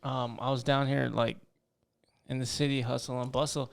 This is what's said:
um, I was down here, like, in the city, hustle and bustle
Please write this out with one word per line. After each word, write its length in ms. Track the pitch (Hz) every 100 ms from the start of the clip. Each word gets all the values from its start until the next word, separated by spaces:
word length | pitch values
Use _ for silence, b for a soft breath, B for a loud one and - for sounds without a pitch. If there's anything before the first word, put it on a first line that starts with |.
um, 340 | 135 131 120 113
I 80 | 123
was 140 | 135
down 240 | 123 139 139
here, 220 | 139 127
like, 260 | 113 117 113 - _ _ _ _ _ _ _ -
in 120 | 131
the 60 | 123
city, 360 | - 147 135
hustle 400 | 117 123 - 127
and 100 | 123
bustle 400 | 127 147 147 131